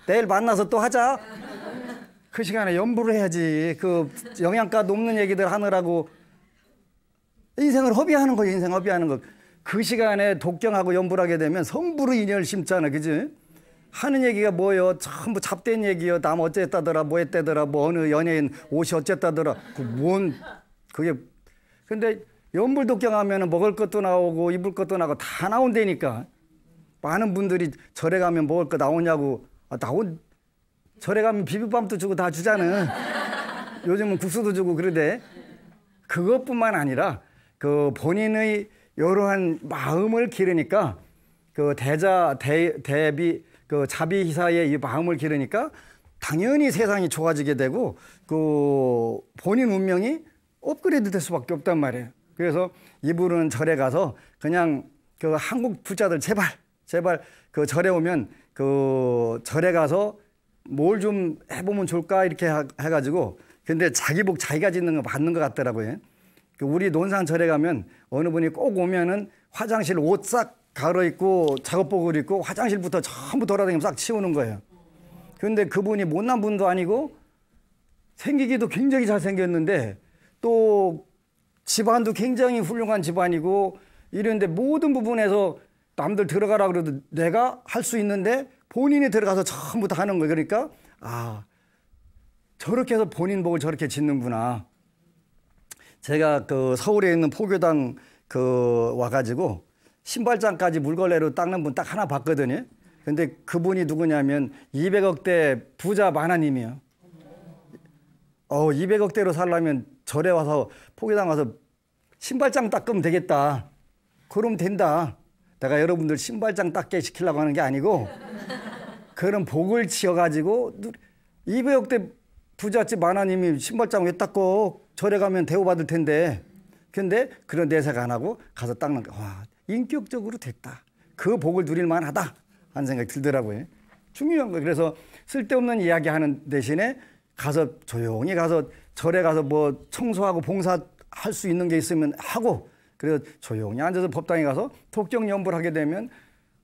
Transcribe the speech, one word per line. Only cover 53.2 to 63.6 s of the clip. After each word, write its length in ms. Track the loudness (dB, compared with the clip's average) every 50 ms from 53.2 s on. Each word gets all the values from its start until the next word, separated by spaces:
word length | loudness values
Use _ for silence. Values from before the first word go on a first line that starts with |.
| 0 2 2 2 0 0
절에 260 | -2 -2 0 0 2
가서 400 | 2 2 0 2 0 0 -2 -4 -10 -18 _ _ -8
그냥 440 | -4 -2 0 2 2 2 0 -2 -6 -10 _ _ _ _ _ -4
그 160 | -2 -2 0 0
한국 440 | -2 -2 -4 -2 -2 -2 -4 -6 -8
불자들 360 | -8 -2 0 0 2 0 0
제발, 260 | 0 0 0 0 0 -2 -4 -8 _ _ _ _ _
제발 360 | -4 -2 0 0 0 0 -2 -4 -12 -20 -20 _ _
그 160 | -2 -2 0
절에 240 | 0 2 2 2 4
오면 400 | 2 2 2 0 0 -2 -2 -4 -10 _ _ _ _
그 840 | -2 0 0 2 2 2 2 2 0 0 2 2 0 0 0 -2 -4 -6
절에 280 | -4 -2 2 2 4
가서 480 | 4 4 2 2 2 0 0 -2 -4 -10 _ _ _ _ _ _ _ _ -16 -8
뭘 300 | -2 0 2 2 2 2
좀 400 | 0 0 0 0 -2 -2 -4 -8 -12 -12
해보면 360 | -10 -8 -4 -4 -2 -2 -2
좋을까 380 | -2 -2 -4 -2 0 2 2 2
이렇게 200 | 2 0 0 0
하-, 220 | 0 0 0 -2 -6 -8 -6
해가지고 600 | -4 -2 0 0 0 0 -2 -2 -2 -4 -6 -12 -20 _ _ _